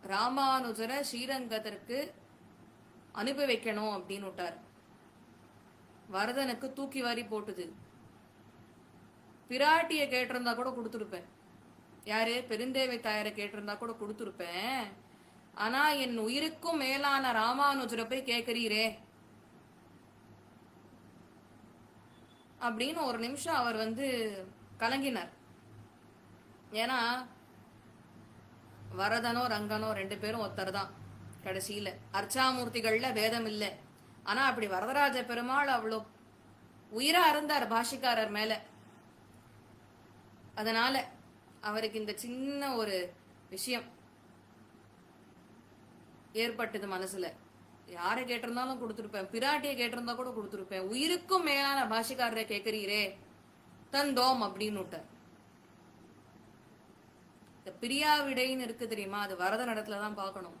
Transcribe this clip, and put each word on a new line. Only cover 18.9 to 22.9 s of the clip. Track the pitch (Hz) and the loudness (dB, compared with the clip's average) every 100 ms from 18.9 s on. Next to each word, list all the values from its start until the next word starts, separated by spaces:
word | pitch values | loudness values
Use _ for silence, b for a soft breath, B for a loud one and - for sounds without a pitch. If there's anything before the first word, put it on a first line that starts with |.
| 214 - - - - - - - - - - - - - - - - - - - - - - - - - - - - - - - - - - - - | 0 -16 -20 -20 -20 -20 -20 -20 -20 -20 -20 -20 -20 -20 -20 -20 -20 -20 -20 -20 -20 -20 -20 -20 -20 -20 -20 -20 -20 -20 -20 -20 -20 -20 -20 -20 -4
அப்படின்னு | 240 220 254 | -2 0 -2